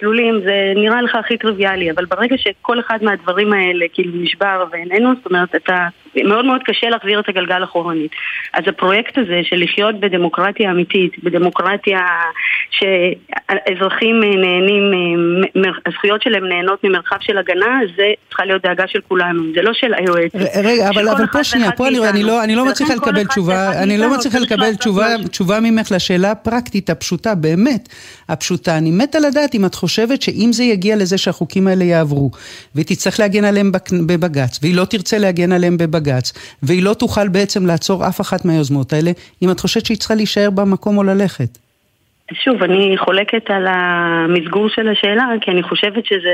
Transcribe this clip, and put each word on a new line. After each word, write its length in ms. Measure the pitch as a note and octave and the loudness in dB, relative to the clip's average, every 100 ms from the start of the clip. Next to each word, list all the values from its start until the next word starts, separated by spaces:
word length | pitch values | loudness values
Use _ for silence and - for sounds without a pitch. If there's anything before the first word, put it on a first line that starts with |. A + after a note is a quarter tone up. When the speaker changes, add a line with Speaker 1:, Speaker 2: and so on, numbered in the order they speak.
Speaker 1:
צלולים, 400 | G#3 A3+ A#3 A3 | -2 0 0 0
זה 280 | F#3 G3+ G3 G3 | 0 0 0 0
נראה 260 | G#3+ A#3+ | 2 0
לך 120 | A#3+ | 0
הכי 220 | A#3 A3+ A3+ | -2 -2 -2
טריוויאלי, 520 | A3 G3 G3 F#3+ E3+ | -2 0 0 0 -2
אבל 140 | D#3+ | -4
ברגע 320 | F3+ F#3 A#3 C4 | -4 -2 -2 0
שכל 420 | G#3 F#3+ - A#3+ | -2 -4 -4 -4
אחד 180 | A#3 A3+ | -2 -2
מהדברים 500 | G#3+ G3 F3 F3+ G#3 | 0 -2 -2 0 2
האלה 320 | G3+ F#3 F3 E3+ | 2 0 0 -2
כאילו 200 | - F3+ | -2 -2
נשבר 500 | E3+ E3+ - G3+ F#3+ F3+ | -2 -4 -2 -2 0 -2
ואיננו, 400 | E3+ F3 F#3+ B3 | -6 -2 2 2
זאת 120 | B3+ F#3 | 0 0
אומרת, 280 | F3+ F3 | 0 0
אתה, 320 | D#3+ - F3+ F3 - - C3 | -2 0 0 0 -4 -8 -2
מאוד 200 | F#3+ G#3+ | 2 2
מאוד 160 | C4 B3+ | 2 0
קשה 240 | B3+ G3+ A3+ | 0 -2 0
להחזיר 320 | A3+ G3 G#3 | -2 0 -2
את 80 | G#3 | -2
הגלגל 360 | F#3+ F3+ F3+ | -4 -2 -2
אחורנית. 460 | F#3 F3 E3+ D#3+ D#3 - - - - | -2 -2 -2 -2 -4 -8 -10 -8 -6
אז 80 | - F3 | -2 -2
הפרויקט 520 | - F#3 G3+ A3+ - | 0 0 0 0 -2
הזה 220 | G#3 F3 | 0 -2
של 140 | E3+ F3+ | 0 0
לחיות 440 | F3 - G#3 G#3+ | 0 0 0 0
בדמוקרטיה 680 | G3+ F3+ F3 E3 F#3+ G3 G3+ | -2 0 0 0 -2 0 0
אמיתית, 540 | F3 F3+ G3 F3+ - | 0 0 0 0 -2
בדמוקרטיה 760 | F3 E3+ F3+ F3 F3+ G3+ G3+ F#3+ F3+ E3+ E3+ - - - - | -2 0 0 0 -2 -2 0 0 0 0 -2 -4 -4 -4 -4
שאזרחים, 1500 | - G3+ F#3 F3 D#3+ - - - G3+ - F#3 F#3+ - A3+ A3+ | -2 0 2 0 -2 -8 -10 -4 -4 -2 -2 -2 0 2 2
אה, 60 | G#3 | 2
נהנים, 540 | G3 F#3 F3+ F#3+ G3+ G3+ | 2 2 2 2 2 2
אה, 60 | F#3 F3 E3+ E3+ F3 F#3+ F#3 | 0 0 0 0 0 0 0
מ-, 60 | F#3+ | 0
מ-, 40 | E3+ F3 | -2 -8
הזכויות 360 | F3 G3+ G#3+ | -2 0 0
שלהם 220 | B3+ G3+ F#3 | 0 -2 -2
נהנות 360 | F3+ F#3 G3 | -2 -2 0
ממרחב 320 | G3+ F#3 - G3 | 0 0 -2 -4
של 180 | - G3+ | -2 -2
הגנה, 420 | F3+ F3+ G#3+ C4 G#3+ F3 | 0 0 0 0 -2 0
זה 60 | G3+ G#3+ _ | -2 -2 _
צריכה 160 | - | -6
להיות 180 | F#3+ F#3+ | -2 0
דאגה 220 | F#3 F3 F#3 | 0 -2 -2
של 140 | G#3+ - | -4 -2
כולנו, 340 | F#3 F3 E3+ D#3+ | 0 0 0 -2
זה 80 | D#3+ | 0
לא 100 | G3 | 0
של 220 | A3+ B3+ | 0 0
היועצת. 420 | G3 F3+ E3+ E3+ F#3+ | 0 0 2 0 -2
Speaker 2:
ר-, 240 | F#3+ G3 | -2 0
רגע, 240 | G3+ A#3+ G3 | 2 2 2
אבל, 60 | |
Speaker 1:
של 140 | G3+ G#3+ | 2 2
כל 0 | |
Speaker 2:
אבל 160 | G#3+ | 2
Speaker 1:
אחד 80 | A3 | 0
Speaker 2:
פה 120 | C#4+ | 0
שנייה, 220 | D4 B3 G#3+ | 0 0 0
Speaker 1:
ואחד 100 | F3 | 0
Speaker 2:
פה 120 | B3+ | 0
אני, 100 | B3+ | 0
אני 60 | A3 | 2
Speaker 1:
מאיתנו. 140 | G3+ G#3+ | 2 2
Speaker 2:
לא, 160 | A#3 | 0
אני 100 | A3 | 2
לא 60 | A3 | 2
Speaker 1:
ולכן 100 | C4 | 0
Speaker 2:
מצליחה 220 | - D4 A#3+ | 0 0 0
Speaker 1:
כל 100 | C4 | 0
Speaker 2:
לקבל 120 | G3+ | 0
Speaker 1:
אחד 60 | G3+ | 0
Speaker 2:
תשובה, 220 | G#3+ F3 F#3 G3 | 0 0 0 0
Speaker 1:
ואחד 140 | F3 | 0
Speaker 2:
אני 140 | G3 G#3 | 0 2
לא 40 | |
Speaker 1:
מאיתנו 140 | A3+ C4+ | 2 0
Speaker 2:
מצליחה 220 | B3 A#3+ | -2 -2
Speaker 1:
צריך 140 | A#3 | -2
Speaker 2:
לקבל 140 | G#3+ A3 | 0 0
Speaker 1:
לעשות 140 | G#3+ | 0
Speaker 2:
תשובה, 260 | A#3+ F#3+ A3 A#3 | 0 0 0 -2
Speaker 1:
משהו. 120 | F3+ | -4
Speaker 2:
תשובה 320 | - F3+ G#3 | -4 -2 0
ממך 320 | A3+ A3+ G#3+ | 2 0 0
לשאלה 380 | F#3 - F3+ G3 | -2 0 0 0
הפרקטית, 600 | G#3 - A#3+ A#3+ G3+ - | -2 -2 -4 -2 -4 -2
הפשוטה, 440 | E3 - F3+ A3+ | -4 -4 -4 -2
באמת, 540 | G3+ D#3 E3+ B3 A#3+ - - - - - | 0 0 2 2 0 -6 -18 -20 -20 -8
הפשוטה. 500 | E3 - F3+ - D#3+ | -6 -4 -4 -2 0
אני 120 | D#3+ | 2
מתה 280 | E3+ C#4+ D#4+ | 2 0 2
לדעת 360 | D4 C4+ C#4+ | 2 2 0
אם 100 | A3+ | 0
את 100 | F#3+ | 0
חושבת 480 | - F3 - A3+ C#4 | 0 -2 0 0 0
שאם 260 | - - A3+ | -2 0 2
זה 120 | A3+ | 2
יגיע 320 | B3 G#3 G3 G#3+ | 2 2 2 2
לזה 220 | F#3 F#3+ | 2 0
שהחוקים 480 | F#3+ E3+ E3 F#3+ F#3+ | 0 -2 -2 0 2
האלה 180 | F#3 | 2
יעברו, 460 | F3+ E3 D#3 C#3+ C#3 - - - - | 2 2 2 0 0 -2 -14 -20 -8
והיא 120 | C#3 - | -6 -2
תצטרך 340 | F3+ G3 - | -2 -2 0
להגן 240 | G#3 G3+ | 2 2
עליהם 280 | G#3 G3+ G3+ | 2 2 2
בק-, 200 | F#3 - F3+ E3 | 0 -2 0 2
בבג"ץ, 520 | F3 F3 C#3+ B2+ - | 2 0 0 -2 -2
והיא 120 | D#3+ F3+ | 0 0
לא 80 | |
תרצה 340 | F#3+ A3 F3 G#3+ | 0 -2 -2 0
להגן 340 | G3 F3 F3 | 2 2 2
עליהם 240 | F3+ F3 F3 | 2 2 2
בבג"ץ, 560 | E3+ E3 D3 B2+ B2 - - - | 0 0 0 -2 -2 -8 -16 -6
והיא 200 | C3+ F3+ | 0 2
לא 120 | F#3 | 2
תוכל 340 | A3 A#3+ G#3+ G#3 | 0 0 0 0
בעצם 380 | F#3 G3+ G#3 F#3 | 2 0 0 2
לעצור 420 | E3 - F#3+ F#3 | 0 0 0 0
אף 120 | F3+ | -2
אחת 240 | G3+ F#3 | -2 -2
מהיוזמות 480 | F3+ D#3+ C#3 C#3+ C3 | 2 2 2 0 0
האלה, 180 | D#3 E3 F3 - _ | 0 0 -2 -8 _
אם 80 | F3+ | 0
את 100 | F3 | 0
חושבת 260 | F#3 A3+ A3 | 0 -2 -2
שהיא 100 | A3+ | -4
צריכה 160 | - | -2
להישאר 360 | A3 G#3 - G3+ | 0 0 2 2
במקום 480 | G3 G3+ F#3+ G#3+ G#3 | 2 2 0 2 2
או 40 | |
ללכת? 560 | G3 G3 G3 - A#2+ - _ _ _ _ _ _ - - | 2 2 0 -2 -6 -6 _ _ _ _ _ _ -16 -4
Speaker 1:
שוב, 180 | - A3+ | 0 2
אני 320 | F3+ F#3 G3 F#3+ | 2 4 4 2
חולקת 520 | - F#3+ G#3 A3+ A3+ | 2 0 0 -2 -2
על 160 | G3 F#3+ | 0 0
המסגור 1000 | F#3 F3+ F3 E3+ E3 E3 F3 E3 F#3+ G#3+ | 0 0 0 0 0 2 0 0 0 0
של 200 | G#3+ A3 | 0 0
השאלה, 360 | G#3 G3+ G#3 B3+ A3+ | 0 0 2 0 0
כי 100 | G#3 | 0
אני 120 | F3+ | 0
חושבת 440 | F3 E3+ G#3 G#3 - | 0 -2 -2 -2 -2
שזה 220 | G3 F3 | -2 0